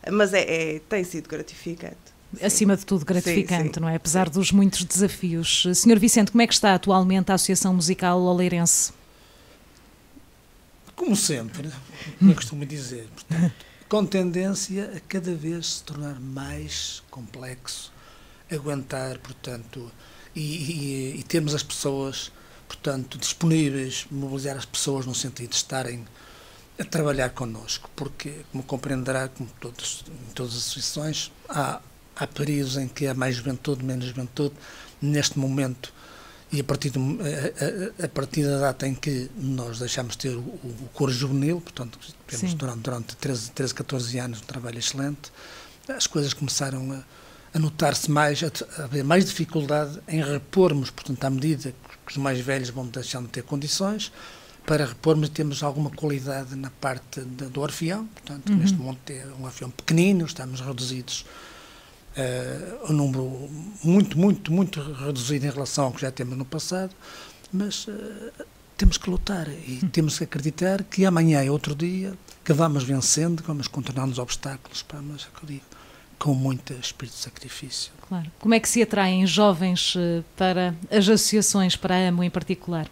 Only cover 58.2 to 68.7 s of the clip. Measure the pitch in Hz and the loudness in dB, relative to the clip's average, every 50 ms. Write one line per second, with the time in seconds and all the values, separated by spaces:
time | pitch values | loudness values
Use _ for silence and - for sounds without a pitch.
58.2 | - - 143 139 - 202 208 185 160 196 190 165 127 131 131 127 - - 143 131 | -14 -14 -12 -6 0 4 4 6 6 6 4 4 0 -4 -6 -8 -10 -12 -12 -12
59.2 | 135 135 135 131 131 127 120 - 131 123 - - - - 160 165 175 196 202 180 | -12 -14 -12 -10 -10 -10 -10 -10 -10 -10 -10 -8 0 2 4 6 8 6 6 4
60.2 | 165 147 - - 131 127 127 127 127 135 131 120 127 123 127 127 120 - - - | 2 -2 -4 -8 -8 -8 -8 -8 -6 -6 -6 -6 -6 -6 -6 -6 -6 -8 -8 -10
61.2 | - - - - - - - - - - - - - - - - - - - 139 | -10 -14 -18 -18 -18 -18 -20 -20 -20 -20 -20 -20 -20 -20 -20 -20 -20 -14 -6 -4
62.2 | 131 127 123 127 127 127 131 139 - - 220 269 - 151 151 147 143 135 131 131 | -4 -4 -4 -4 -4 -6 -6 -8 -8 -10 -10 -10 -2 0 2 4 4 2 2 0
63.2 | 131 127 131 127 139 143 151 151 165 202 208 - - 160 180 202 202 202 - 151 | -2 -2 -4 -8 -10 -10 -10 -12 -12 -14 -14 0 2 6 8 8 6 6 4 4
64.2 | 185 202 185 - - - 160 185 190 - - 156 139 151 147 127 135 143 143 127 | 6 6 4 2 0 0 2 2 2 2 0 -8 -8 -8 -8 -6 -4 -4 -4 -2
65.2 | 120 127 147 139 135 143 127 139 135 - - 151 139 127 117 - 143 131 127 - | -2 0 0 0 0 -2 -2 -2 -4 -4 0 0 0 0 0 -4 -6 -6 -4 -6
66.2 | 120 123 131 131 135 131 - 156 - - 175 185 190 185 - - - - - - | -6 -6 -4 -6 -6 -6 -6 -6 -4 -4 -4 -4 -4 -6 -8 -14 -20 -20 -18 -18
67.2 | - - - - - - 190 185 202 208 - - - 226 202 208 208 214 208 202 | -18 -20 -20 -20 -12 -4 -2 -2 -2 -2 -4 -6 -8 -8 -10 -10 -10 -12 -12 -12
68.2 | 220 233 - - - - - - - - | -14 -14 -14 -14 -16 -18 -18 -20 -20 -16